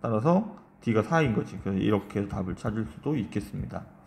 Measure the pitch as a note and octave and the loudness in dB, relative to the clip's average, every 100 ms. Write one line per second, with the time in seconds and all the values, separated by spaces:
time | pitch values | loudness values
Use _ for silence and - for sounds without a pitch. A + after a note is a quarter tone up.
0 | A#2+ G#2+ C3 F3+ A3 - - - - A2 | 0 2 4 4 2 -8 -20 -8 2 2
1 | G#2+ E3 D3 G#2+ - F#2 - G2 G#2 G#2 | 4 4 4 2 -2 -6 -2 0 4 2
2 | - G#2 G2+ G2+ F#2 E2+ A#2 G#2+ A2 - | 2 -4 -2 -4 -4 -4 -4 -4 -6 -6
3 | - D3+ G2 G#2+ - - - F#2 - - | -2 -2 -2 -4 -6 -8 -6 -8 -12 -20